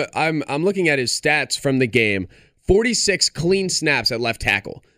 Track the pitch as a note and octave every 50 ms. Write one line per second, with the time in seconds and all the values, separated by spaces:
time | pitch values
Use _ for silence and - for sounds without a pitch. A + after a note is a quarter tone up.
0 | D3 - - A2+ D3+ D#3+ D#3+ D#3 C3+ - C3+ D3 E3 G3 G3+ F#3+ F3+ D#3+ D3 C3+
1 | B2+ A2+ - - - D3+ D3 D3+ C#3 - - - - C#3+ C3+ C3 C3 A#2+ G2 A#2+
2 | A2+ G#2+ G2+ G2 F2+ - - - _ _ _ _ _ - F#3 G3+ A#3 B3 A3+ -
3 | - G3+ F#3+ E3+ - - - - D3+ E3+ F#3+ G3 F#3+ F3+ D#3 - D#3 D#3 C#3+ B2+
4 | A2+ - B2+ A2+ A#2 A#2 A2+ - - A#2 G2+ G2 - - - - _ _ _